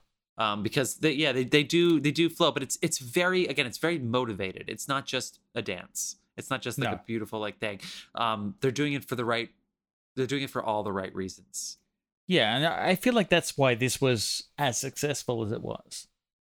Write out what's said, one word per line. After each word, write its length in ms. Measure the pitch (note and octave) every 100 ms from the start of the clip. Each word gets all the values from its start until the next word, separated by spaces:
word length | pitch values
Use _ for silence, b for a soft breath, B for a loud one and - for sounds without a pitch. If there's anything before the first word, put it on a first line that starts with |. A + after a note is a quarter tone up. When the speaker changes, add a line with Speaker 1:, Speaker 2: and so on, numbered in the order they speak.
| _ _ _ -
Speaker 1:
Um, 260 | A2 G#2
because 320 | G#2 D3 A#2+ -
they, 180 | D#3
yeah, 180 | C#3 D3+
they, 140 | B2+ B2+
they 180 | D3
do, 380 | C#3+ E3+ F3 D#3
they 100 | D3
do 160 | D3 E3
flow, 240 | - D#3+
but 120 | C3+
it's, 140 | C3 -
it's 160 | E3 -
very, 480 | B2 F3 F3+ F#3 E3
again, 200 | C#3+ B2+
it's 120 | -
very 200 | E3 E3+
motivated. 640 | A#2 B2 A#2+ G2 F#2+ F#2 -
It's 220 | G#2+ -
not 160 | C#3 -
just 340 | C3 - - _ A#2
a 60 |
dance. 560 | G#2 F2+ F2 - - - _ -
It's 140 | -
not 120 | C3
just, 160 | B2 A2+
like, 100 | B2
Speaker 2:
No. 60 | F#2
Speaker 1:
a 40 | -
beautiful, 340 | A2+ G#2+ A2
like, 200 | G#2 -
thing. 200 | A2 G2+ B B B -
Um, 400 | A2+ G#2+ G#2 -
they're 120 | C3+
doing 200 | B2 D3
it 140 | C#3 -
for 100 | B2
the 80 | A#2
right, 240 | A#2 A2+ _ _ _ _ _ _ B2+
they're 100 | B2
doing 160 | C#3
it 60 | C3+
for 120 | B2
all 220 | A2 G#2+
the 80 | G#2
right 220 | G2 F#2+ F#2+
reasons. 640 | F#2+ - _ - - - _ _ _ _ -
Speaker 2:
Yeah, 280 | E3+ G#2+ B2+
and 100 | E3
I, 240 | E2+ C3
I 60 | F#3
feel 180 | B3+
like 160 | A#3 F3
that's 280 | E3+ - -
why 180 | C3+ A2+
this 240 | B2 -
was 420 | C3+ A#2 - - - -
as 200 | C#3 -
successful 680 | C3+ - D3 C3+ - A#2
as 80 | G#2
it 80 | A2+
was. 460 | - - - - - _ _ _ _